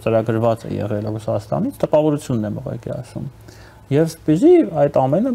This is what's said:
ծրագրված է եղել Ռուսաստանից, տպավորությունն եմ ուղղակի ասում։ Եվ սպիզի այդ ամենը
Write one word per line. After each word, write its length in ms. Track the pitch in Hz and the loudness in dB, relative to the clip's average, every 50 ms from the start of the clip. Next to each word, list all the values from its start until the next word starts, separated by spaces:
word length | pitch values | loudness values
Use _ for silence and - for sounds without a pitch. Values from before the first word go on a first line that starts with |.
| - | -2
ծրագրված 580 | 117 113 113 110 117 113 110 113 117 113 110 - | 0 0 0 2 0 0 0 2 0 0 -2 -4
է 80 | 107 101 | -6 -6
եղել 340 | 98 101 107 110 104 107 107 | -6 -4 -4 -4 -4 -4 -6
Ռուսաստանից, 680 | 107 110 - - 113 104 - - 135 139 196 277 - - - | -6 -6 -4 -4 -4 -4 -4 -4 -4 -2 -2 -4 -4 -4 -2
տպավորությունն 640 | - - 151 151 156 147 143 - - 131 113 107 104 | 0 2 2 2 2 0 -2 -2 -4 -4 -2 -2 -4
եմ 80 | 107 110 | -6 -8
ուղղակի 320 | 127 135 123 120 - - - | -8 -10 -10 -10 -10 -10 -10
ասում։ 320 | - 123 - - - - 139 - - - - - - - - - - - - 135 | -10 -10 -12 -12 -12 -12 -12 -12 -16 -20 -20 -20 -20 -20 -20 -20 -18 -6 -2 0
Եվ 140 | 147 165 165 - | 2 2 0 -2
սպիզի 380 | - - - 156 175 254 339 359 339 269 196 165 147 143 | -4 -2 0 2 4 6 6 6 6 4 2 2 0 2
այդ 120 | 147 - - 131 | 2 2 2 2
ամենը 280 | 135 143 185 233 269 | 2 2 0 0 0